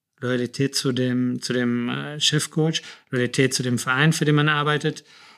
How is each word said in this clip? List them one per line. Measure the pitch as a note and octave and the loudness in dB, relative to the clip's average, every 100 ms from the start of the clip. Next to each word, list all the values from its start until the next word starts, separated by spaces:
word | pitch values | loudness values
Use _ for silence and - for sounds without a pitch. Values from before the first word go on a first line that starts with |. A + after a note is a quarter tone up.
| _ - | _ -10
Loyalität | A#2+ B2 A#2+ C3 C3+ - | -4 -4 -4 -2 -2 -2
zu | C#3 | -2
dem, | B2 B2+ B2 B2 B2 | 0 0 0 0 -2
zu | - | -4
dem, | B2 A#2+ A#2+ A#2+ | -2 0 -2 -4
äh, | C3+ C#3+ D3+ | -6 -8 -2
Chefcoach, | - D3+ - D#3 D#3+ D#3 - - - | 0 0 -2 0 0 -2 -8 -20 -6
Loyalität | B2+ B2 C#3+ C3 | -2 0 2 2
zu | - | 2
dem | B2 A#2 | -2 -2
Verein, | C3 B2+ D#3+ | 2 4 4
für | D#3+ D#3 | 4 2
den | D3 | 4
man | D3+ | 4
arbeitet. | D3 D3 D3 D3+ - - - - | 2 0 0 -2 -6 -14 -20 -20